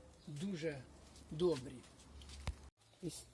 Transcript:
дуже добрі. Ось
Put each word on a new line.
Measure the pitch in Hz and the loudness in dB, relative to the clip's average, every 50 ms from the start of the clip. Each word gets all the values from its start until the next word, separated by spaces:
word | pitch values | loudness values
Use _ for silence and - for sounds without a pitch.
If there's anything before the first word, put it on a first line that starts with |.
| - - - - - | -16 -18 -18 -12 -8
дуже | - 147 143 175 202 190 151 156 160 147 131 123 - - - - - - - - - | -4 -2 0 2 2 2 2 2 2 0 0 -6 -10 -14 -16 -16 -16 -16 -14 -8 -2
добрі. | 160 151 180 175 156 131 120 139 127 - - - - - - - - - - - - - - - - - - - - _ - - - - | 4 8 8 8 8 8 4 -2 -6 -8 -10 -12 -16 -16 -16 -14 -12 -12 -10 -10 -8 -4 -2 -2 -2 -2 -4 -16 -16 _ -20 -20 -10 -4
Ось | - 160 - - - - | -4 -4 -2 -4 -8 -12